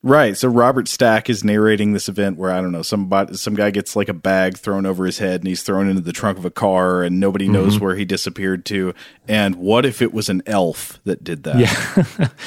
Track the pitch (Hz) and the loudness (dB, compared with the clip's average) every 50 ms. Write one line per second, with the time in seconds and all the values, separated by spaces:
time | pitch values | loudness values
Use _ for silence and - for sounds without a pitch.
0 | - 127 135 151 143 110 98 - - 127 120 120 120 123 135 131 123 123 - - | 2 4 6 6 6 4 2 0 0 2 4 4 4 4 4 2 -2 -2 0 2
1 | 131 117 110 110 - - 120 95 107 104 104 107 107 107 107 101 107 104 104 98 | 4 4 4 4 2 0 -2 0 0 2 2 4 4 4 4 4 2 0 0 -2
2 | - - 98 101 101 98 92 78 95 92 92 92 92 90 87 82 82 - - 104 | -4 -4 -2 -2 -2 -2 -2 -2 -2 -2 -2 -2 -2 -4 -4 -6 -6 -4 -4 -4
3 | 98 92 98 98 98 - 92 92 - 110 104 104 104 104 98 101 95 - - 107 | -2 0 2 0 0 0 -4 -8 -6 -4 -2 0 0 0 0 -2 -4 -4 -2 -2
4 | 98 - 98 82 - 95 95 95 95 92 92 - - 107 98 98 98 95 95 90 | -2 -2 -4 -4 -2 0 2 2 2 0 -2 -4 -4 -4 -2 -2 -2 -2 -2 -2
5 | 92 92 87 - 107 95 92 90 85 92 90 87 - - 98 95 98 98 95 95 | -2 -4 -4 -2 -2 -2 -2 -2 -4 -4 -6 -4 -4 -2 0 0 0 0 0 0
6 | 85 85 85 - - 107 95 95 87 90 - - 113 101 95 92 92 92 92 90 | -2 -4 -6 -4 -2 -4 -2 -4 -6 -8 -4 -2 0 2 2 2 2 2 2 0
7 | 87 87 90 92 98 98 95 98 98 98 104 98 95 98 104 104 101 98 90 101 | 0 0 0 2 2 2 0 0 0 2 2 2 4 2 2 2 0 -2 -2 -2
8 | 101 90 98 90 - 98 87 - 98 95 95 90 90 - 101 98 95 92 87 - | -4 -4 -4 -4 -6 -6 -6 -4 -2 -2 -2 -4 -4 -4 -4 -4 -4 -4 -6 -10
9 | - - - _ _ - 107 107 104 98 95 87 90 98 110 123 127 135 120 - | -14 -20 -20 _ _ -2 0 2 2 0 0 -2 0 2 2 4 2 2 0 0
10 | 123 110 - 110 104 - 98 92 - - 107 101 92 85 78 - - - - - | -2 -2 -2 -2 -4 -2 -2 -4 -2 -2 0 2 2 0 -2 -4 -10 -16 -16 -10
11 | - 101 90 - - 85 85 73 - 78 76 123 120 110 - - - - - - | -6 -6 -6 -4 -6 -8 -10 -8 -6 0 2 4 4 4 2 -2 -4 -2 0 0
12 | 165 - - - 165 120 - - - | 0 0 0 -4 -4 -4 -4 -6 -12